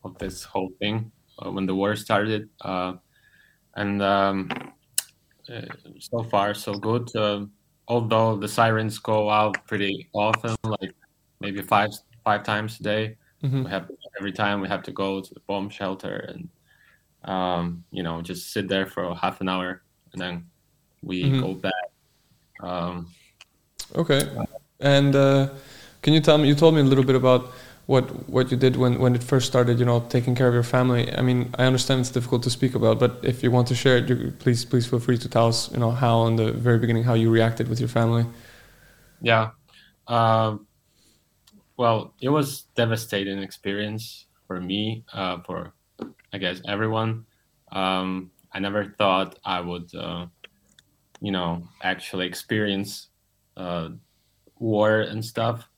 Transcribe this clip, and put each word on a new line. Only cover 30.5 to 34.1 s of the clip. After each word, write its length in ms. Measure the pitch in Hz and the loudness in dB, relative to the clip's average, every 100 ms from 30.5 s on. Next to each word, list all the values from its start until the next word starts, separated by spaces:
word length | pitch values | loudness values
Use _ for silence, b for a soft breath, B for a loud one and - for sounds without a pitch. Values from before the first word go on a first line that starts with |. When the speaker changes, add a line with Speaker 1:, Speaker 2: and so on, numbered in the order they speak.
Speaker 2:
your 100 | 120 | 4
family. 500 | 120 127 127 120 - | 2 2 2 2 0
I 80 | - | 0
mean, 320 | 127 123 120 - | 2 2 -2 2
I 80 | 127 | 2
understand 340 | 131 - 131 | 4 2 0
it's 100 | 123 | 0
difficult 320 | 127 120 123 | -2 0 0
to 60 | 123 | 0
speak 240 | 120 131 123 | 0 0 2
about, 240 | 113 113 | 2 4
but 200 | 123 - | 2 0
if 200 | - 123 | -4 0
you 80 | 123 | 2
want 160 | 123 120 | 4 2
to 80 | 120 | 2
share 220 | 139 127 | 4 4
it, 100 | |
you, 240 | 135 | 4